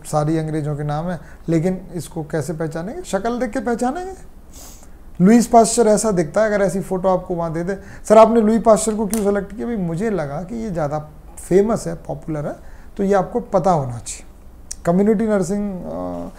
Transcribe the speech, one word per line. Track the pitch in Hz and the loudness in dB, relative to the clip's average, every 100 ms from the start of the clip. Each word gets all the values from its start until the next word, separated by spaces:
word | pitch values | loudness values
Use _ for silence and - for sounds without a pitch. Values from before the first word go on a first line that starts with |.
| - | -4
सारी | 151 151 160 | -2 0 0
अंग्रेज़ों | 156 156 147 147 | -2 -4 -4 -4
के | |
नाम | 147 147 170 | -4 -4 -4
है, | 170 - - - | -8 -10 -10 -2
लेकिन | 165 175 185 180 | 0 0 -2 -6
इसको | 175 - - | -10 -10 -10
कैसे | 151 160 143 | -6 -4 -4
पहचानेंगे? | 160 160 165 180 330 | -6 -6 -6 -8 -10
शक्ल | 370 214 226 240 | -6 -4 -2 -2
देख | 247 | -4
के | 262 | -4
पहचानेंगे। | 226 233 247 320 370 381 - - - - - - - - - - | -4 -2 -2 -4 -8 -12 -16 -20 -20 -20 -20 -20 -20 -20 -14 4
लुईस | 185 240 214 | 8 8 8
पास्चर | 233 220 240 214 | 6 6 4 4
ऐसा | 208 220 | 4 2
दिखता | 180 156 202 | 0 0 0
है, | 220 | 2
अगर | 208 | 2
ऐसी | 196 185 | 0 0
फ़ोटो | 170 190 190 | -4 -2 0
आपको | 185 185 | 0 -2
वहाँ | 175 170 | -4 -4
दे | 160 | -4
दे। | 175 190 - - - | -4 -6 -10 -12 6
"सर, | 214 | 8
आपने | 214 233 | 10 8
लुईस | 214 226 | 4 4
पास्चर | 226 208 220 | 6 4 4
को | 214 214 | -2 -2
क्यों | 226 | 0
select | 202 202 196 214 | 2 0 -2 -8
किया?" | 233 | -6
भाई, | 226 | -4
मुझे | 175 165 226 | -4 -2 -2
लगा | 190 143 143 | -2 -4 -6
कि | 180 233 | -8 -8
ये | 220 | -6
ज़्यादा | 170 147 151 151 - - - - | -4 -2 -4 -8 -16 -18 -16 2
famous | 185 208 220 170 | 4 4 0 -4
है, | |
popular | 165 - 147 - 156 156 | -8 -10 -10 -8 -6 -6
है, | 320 - - - - | -10 -14 -18 -14 -4
तो | |
ये | 196 | 2
आपको | 202 180 247 | 2 0 -4
पता | 240 196 175 | -2 0 2
होना | 165 131 117 | 2 0 -8
चाहिए। | - - - - - - - - | -10 -14 -16 -20 -20 -20 -16 -4
Community | - 175 202 214 220 | 0 2 4 2 2
nursing, | 208 170 208 208 185 | 0 0 -2 -4 -8
अ, | 165 165 - - 170 | -8 -8 -8 -8 -10